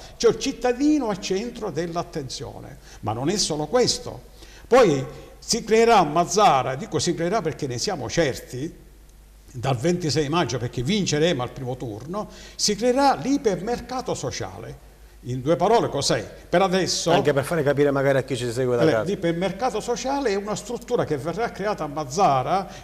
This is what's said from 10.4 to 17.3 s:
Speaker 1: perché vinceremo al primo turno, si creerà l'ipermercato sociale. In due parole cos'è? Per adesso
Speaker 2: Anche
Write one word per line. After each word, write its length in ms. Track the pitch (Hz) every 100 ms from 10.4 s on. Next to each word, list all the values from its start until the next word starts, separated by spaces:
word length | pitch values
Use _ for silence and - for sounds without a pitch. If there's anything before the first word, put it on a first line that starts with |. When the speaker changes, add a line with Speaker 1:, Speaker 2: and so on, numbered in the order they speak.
| 151 127
Speaker 1:
perché 240 | 120 -
vinceremo 580 | 123 214 147 147 170 139
al 100 | 123
primo 260 | - 123 127
turno, 520 | 127 101 135 202 196 - - -
si 180 | -
creerà 400 | 196 247 247 277
l'ipermercato 1000 | - 226 277 240 - 208 233 - 254 240
sociale. 800 | 247 135 - 92 95 123 135 - - - - 120
In 160 | 127
due 120 | 131
parole 340 | 170 190 226 139
cos'è? 400 | 143 - 127 92 - -
Per 120 | 170
adesso 520 | 190 185 160 - 170
Speaker 2:
Anche 200 | 160 143